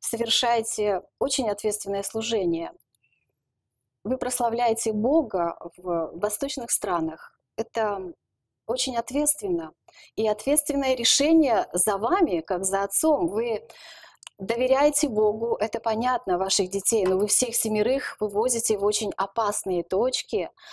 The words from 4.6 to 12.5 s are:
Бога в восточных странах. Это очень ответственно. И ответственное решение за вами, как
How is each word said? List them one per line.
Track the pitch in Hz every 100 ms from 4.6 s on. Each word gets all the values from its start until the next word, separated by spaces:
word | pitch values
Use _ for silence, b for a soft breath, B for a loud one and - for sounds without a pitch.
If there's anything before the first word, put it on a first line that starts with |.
| 240 220 226
Бога | 214 226 320 233 185 170 - 170 -
в | 180 170 160
восточных | 170 311 311 277 - 233
странах. | - 202 175 160 156 - _ _ -
Это | 226 - 214 202 185 - _ _ _ _ -
очень | 247 262 233
ответственно. | 233 262 294 - 190 170 160 - - b b
И | - 220
ответственное | 208 - 302 - 277 269
решение | 254 226 - 285 330 285 214 -
за | - - 196
вами, | 226 381 294 175
как | -